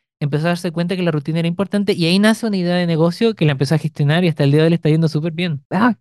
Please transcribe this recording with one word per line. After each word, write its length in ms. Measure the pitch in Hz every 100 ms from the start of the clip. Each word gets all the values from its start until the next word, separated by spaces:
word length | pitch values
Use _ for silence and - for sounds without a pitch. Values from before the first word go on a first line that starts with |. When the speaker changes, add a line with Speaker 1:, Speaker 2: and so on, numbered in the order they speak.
| _ _
Speaker 1:
empezó 240 | 147 147 170
a 40 |
darse 220 | 175 175
cuenta 240 | 160 175 185
que 80 |
la 80 | 175
rutina 280 | 156 143 165
era 80 | 170
importante 420 | 175 196 202 202
y 120 | 180 165
ahí 120 | 190
nace 300 | 214 220 226
una 80 | 196
idea 180 | 175 175
de 120 | 175
negocio 480 | 160 170 170 226 208
que 100 | 151
la 60 |
empezó 240 | 135 139 160
a 20 |
gestionar 460 | 156 - 143 165
y 60 | 180
hasta 160 | 156 143
el 60 |
día 100 | 147
de 20 |
hoy 60 | 165
le 60 | 165
está 120 | 151
yendo 200 | 160 160
súper 240 | 151 170
bien. 280 | 160 180 143 -
Speaker 2:
Ah, 260 | 185 247 202